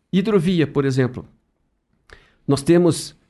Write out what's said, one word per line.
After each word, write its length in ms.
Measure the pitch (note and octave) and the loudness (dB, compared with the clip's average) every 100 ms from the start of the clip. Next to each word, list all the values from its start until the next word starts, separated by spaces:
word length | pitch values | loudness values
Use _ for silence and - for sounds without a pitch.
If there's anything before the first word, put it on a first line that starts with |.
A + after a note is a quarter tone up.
| _ | _
Hidrovia, 540 | F3+ G3+ G#3 E3 F3+ C#3+ | -2 0 0 2 0 0
por 180 | D3 | -2
exemplo. 420 | C#3 C3 B2 - - _ _ _ _ _ _ _ _ - _ _ - | -2 0 -2 -4 -16 _ _ _ _ _ _ _ _ -20 _ _ -4
Nós 140 | C3+ | -2
temos, 520 | C#3 E3+ F3 D3 - - _ | 2 2 2 0 -6 -18 _